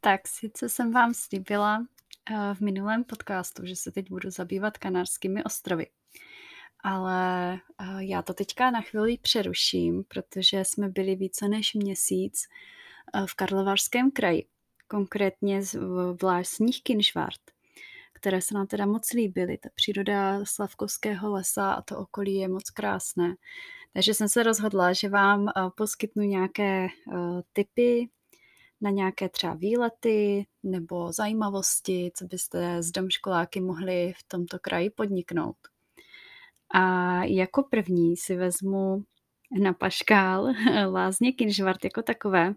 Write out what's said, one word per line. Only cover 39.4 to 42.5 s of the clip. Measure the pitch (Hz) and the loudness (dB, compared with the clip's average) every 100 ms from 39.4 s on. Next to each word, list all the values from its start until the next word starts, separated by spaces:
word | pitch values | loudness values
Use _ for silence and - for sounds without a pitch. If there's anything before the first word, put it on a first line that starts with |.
| _ 208 | _ 2
na | 196 | 2
paškál | 175 190 - - 208 190 185 226 | 2 -2 -2 6 6 6 2 2
<laughs> | 220 220 214 196 | 4 4 4 2
Lázně | 185 185 190 247 | 2 0 2 2
Kynžvart | 254 220 196 190 185 | 4 2 2 2 0
jako | 190 - | -2 -4
takové. | 226 - 208 190 170 | -4 -2 2 4 4